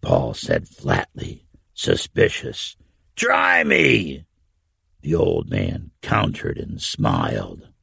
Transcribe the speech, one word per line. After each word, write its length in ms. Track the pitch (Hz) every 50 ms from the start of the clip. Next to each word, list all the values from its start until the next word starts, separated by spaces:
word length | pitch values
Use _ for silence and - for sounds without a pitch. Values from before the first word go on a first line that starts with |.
Paul 320 | - - - - 131 117 -
said 340 | - - - 50 50 - -
flatly, 760 | - - - - 50 - - _ _ - - - - - _ _ _ - _ _
suspicious. 1040 | _ - - - 85 - - - _ - 110 - - - - 123 - - - - - _ _ _ _ _ _ _ _
"Try 480 | - 226 240 - - - - - - -
me," 600 | 220 202 180 160 139 123 113 92 78 67 71 - _ _ _ _ _ _ _ _ _ _ _ _ _ _ _
the 140 | - 147 -
old 340 | 82 - 87 82 82 80 -
man 420 | - 98 98 90 82 - - - _ _
countered 560 | - - - 104 104 101 - - - - - -
and 240 | - - - -
smiled. 840 | - - - - - - 135 123 117 - 113 104 95 - - 82 - - _ _